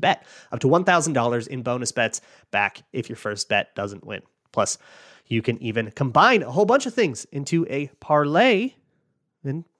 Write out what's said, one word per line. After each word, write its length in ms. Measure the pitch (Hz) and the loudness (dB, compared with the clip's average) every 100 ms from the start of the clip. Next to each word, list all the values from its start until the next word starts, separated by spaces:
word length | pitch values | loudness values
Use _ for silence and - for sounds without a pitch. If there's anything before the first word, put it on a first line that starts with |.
bet, 240 | 180 - - - - | 0 0 -4 -20 -10
up 80 | - | -2
to 80 | 131 | 2
one 160 | 175 | 4
thousand 300 | 180 175 156 | 4 2 2
dollars 340 | 127 120 120 113 | 0 0 0 -4
in 140 | 127 | -8
bonus 320 | 123 123 117 | -6 -4 -4
bets 260 | 127 110 - _ - - | -2 -2 -2 _ -20 -4
back 300 | 101 101 - _ | -2 -2 -4 _
if 160 | 131 - | -8 -8
your 80 | 113 | -8
first 320 | 104 101 - | -8 -6 -2
bet 260 | 104 - - | -2 -2 -6
doesn't 300 | 101 101 107 | -8 -8 -14
win. 180 | 101 _ _ _ | -14 _ _ _
Plus, 260 | - 101 - - - - - - | -2 -2 -4 -12 -20 -20 -18 -4
you 140 | 113 | -4
can 200 | 123 117 | -2 -4
even 280 | 117 113 110 | -2 -4 -4
combine 520 | - 131 147 226 226 | -4 0 4 4 4
a 80 | 120 | 0
whole 140 | 147 208 | 0 2
bunch 200 | 269 269 | 2 0
of 80 | |
things 320 | 240 180 110 - | -2 -2 -2 -10
into 340 | 143 135 165 - | -10 -2 -2 0
a 180 | 139 139 _ | -4 -6 _
parlay 720 | - 151 147 165 254 202 254 _ _ _ _ _ _ _ 139 | 0 2 2 4 4 2 -2 _ _ _ _ _ _ _ -8
and 180 | 156 - | -8 -10